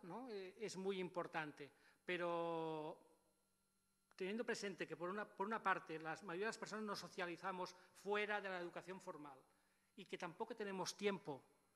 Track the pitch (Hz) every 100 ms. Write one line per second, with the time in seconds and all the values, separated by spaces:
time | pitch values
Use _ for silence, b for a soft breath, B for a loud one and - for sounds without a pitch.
0 | 180 196 254 202 185 190 208 170 190 196
1 | 180 180 165 170 151 143 139 - B B
2 | - 180 175 170 170 165 160 156 151 -
3 | - - _ _ _ _ _ _ _ _
4 | _ - 185 220 240 220 202 170 160 160
5 | 175 208 208 - 196 220 196 175 - 160
6 | 160 160 202 170 214 220 170 208 214 196
7 | 170 - 175 165 185 185 180 - B -
8 | 190 208 208 208 196 185 175 170 165 185
9 | 185 160 147 131 - _ b b b b
10 | 180 180 180 160 226 233 202 190 170 -
11 | 202 196 - 131 - - _